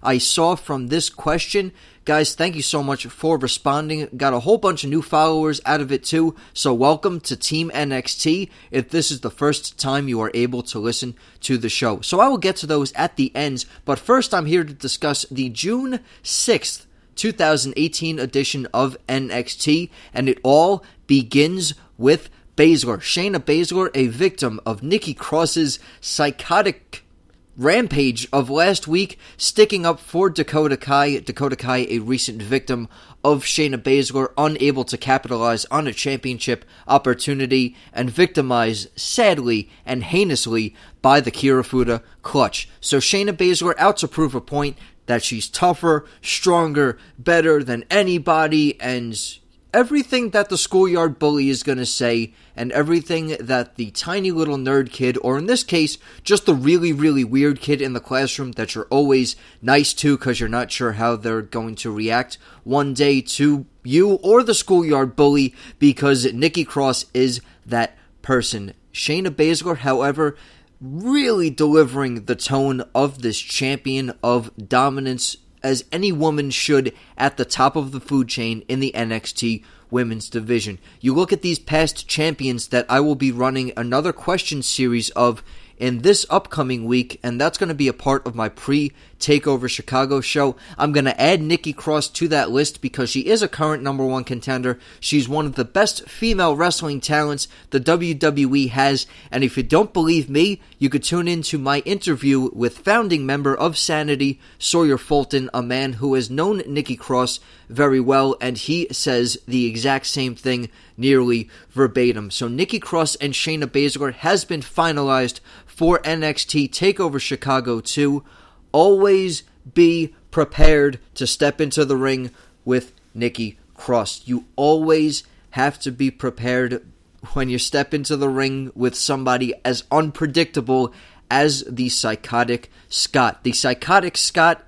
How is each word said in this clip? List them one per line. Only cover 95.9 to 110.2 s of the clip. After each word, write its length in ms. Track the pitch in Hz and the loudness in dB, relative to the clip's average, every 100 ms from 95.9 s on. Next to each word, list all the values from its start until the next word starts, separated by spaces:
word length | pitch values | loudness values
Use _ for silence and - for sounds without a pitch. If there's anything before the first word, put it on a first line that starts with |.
| - - | 0 -10
female 460 | - 226 202 170 | -4 0 2 2
wrestling 460 | 143 175 - 160 139 | 2 0 -2 -4 -6
talents 480 | - 151 147 143 - - - | -2 0 0 -4 -8 -12 -4
the 100 | 135 | -2
W 340 | 127 170 170 | 2 0 0
W 400 | 143 156 143 135 | 0 0 2 2
E 140 | 139 127 | 2 0
has, 380 | 131 139 135 - - - | 2 2 0 -4 -12 -8
and 100 | 127 | -2
if 140 | 131 - | -2 0
you 80 | |
don't 280 | 123 160 208 | 2 2 2
believe 380 | 175 160 165 131 | 0 2 2 0
me, 300 | 139 196 196 - - | 2 2 0 -10 -4
you 100 | 139 | -2
could 140 | 139 | -2
tune 240 | - 170 175 | -2 -2 -2
into 320 | 170 151 151 | -2 -4 -4
my 220 | 135 143 | -2 -2
interview 720 | 156 196 - 139 139 135 131 | -2 -4 -2 0 2 2 0
with 260 | 113 120 - | -2 -4 -2
founding 480 | - 226 208 160 135 | 0 2 2 0 0
member 300 | 143 143 135 | -2 0 0
of 200 | 170 156 | 0 -2
Sanity, 640 | - 156 151 139 139 131 - - | -2 -2 -2 0 -2 -4 -10 -8
Sawyer 360 | - 170 160 131 | -2 2 4 2
Fulton, 540 | - 143 131 139 131 | 0 0 0 -2 -2
a 80 | 127 | -4
man 340 | 120 127 135 | -4 -4 -4
who 200 | 117 139 | -4 0
has 160 | 131 117 | 0 0
known 320 | 135 185 208 - | -2 -2 -2 -4
Nikki 260 | 143 143 | -6 -4
Cross 460 | 123 - 127 123 - - - - | -6 -2 0 0 -4 -12 -20 -8
very 300 | 117 143 131 | 0 2 4
well, 380 | 123 135 135 - | 4 2 2 0
and 180 | 127 117 | -4 -6
he 280 | - 170 170 | -4 -4 -4
says 460 | 127 147 123 123 - - | -6 -2 0 0 -4 -4
the 180 | 127 120 | -2 -2
exact 400 | 113 135 135 - | -2 -2 -2 -2
same 300 | 147 | -4